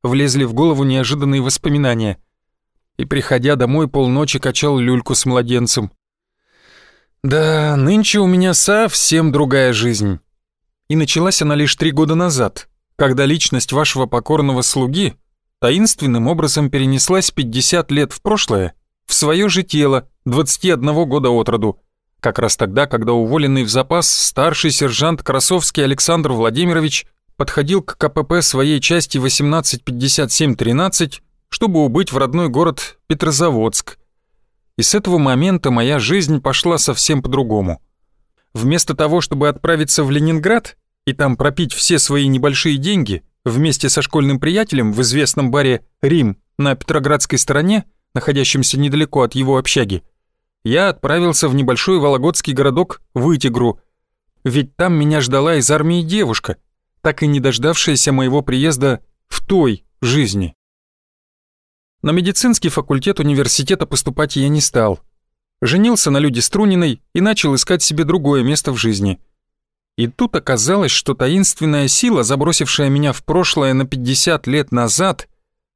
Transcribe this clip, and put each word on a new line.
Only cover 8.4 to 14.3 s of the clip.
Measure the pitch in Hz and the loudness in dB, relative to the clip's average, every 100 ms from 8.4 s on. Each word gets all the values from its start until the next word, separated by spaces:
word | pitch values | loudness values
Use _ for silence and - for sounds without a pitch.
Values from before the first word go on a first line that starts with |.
| 185 | 2
совсем | 165 - 208 220 - - 160 160 | 2 2 2 2 0 0 2 2
другая | 139 139 135 131 | 2 2 2 2
жизнь. | 110 120 107 104 90 - _ _ _ _ _ _ | 2 0 0 -2 -4 -10 _ _ _ _ _ _
И | 156 | 0
началась | 151 160 185 190 | 0 0 0 2
она | 151 147 | 0 2
лишь | 147 - | 0 0
три | 160 | 0
года | 143 156 | 2 2
назад, | 160 180 131 104 - - _ _ - | 2 0 0 -2 -4 -20 _ _ -2
когда | 139 127 139 | 0 2 0
личность | 160 - 127 - | 0 0 -2 -2
вашего | 139 151 131 127 | -2 0 -2 -2
покорного | 120 - | -2 0